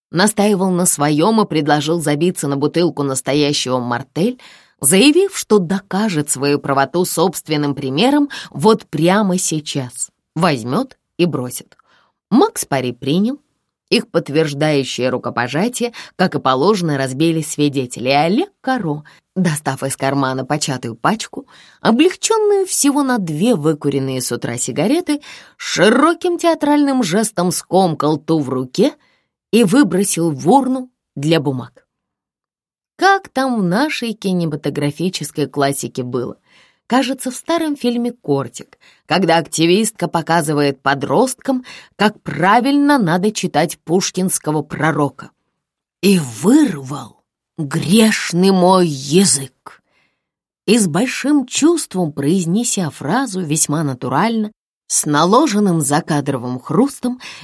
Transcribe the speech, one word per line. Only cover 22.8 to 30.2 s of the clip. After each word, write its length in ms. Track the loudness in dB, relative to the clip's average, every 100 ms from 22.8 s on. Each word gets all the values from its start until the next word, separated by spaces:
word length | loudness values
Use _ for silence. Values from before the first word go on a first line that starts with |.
| 0 0
на 140 | 0 -2
две 360 | -4 -2 0
выкуренные 680 | 2 0 0 -2 -2 -2 -4
с 100 | -4
утра 260 | -4 -6 -6
сигареты, 600 | -6 -2 0 0 -2 -6 -8 -20 -20 -16
широким 800 | -6 2 4 6 4 2 -2 0
театральным 640 | 0 0 2 2 2 2
жестом 480 | 0 0 -2 0 -2
скомкал 640 | -2 0 2 2 2 0 0
ту 220 | 0 -2
в 80 | 0
руке 460 | -4 -4 0 0 0 _ _ _ _ _
и 140 | 2 4
выбросил 640 | 4 4 2 0 0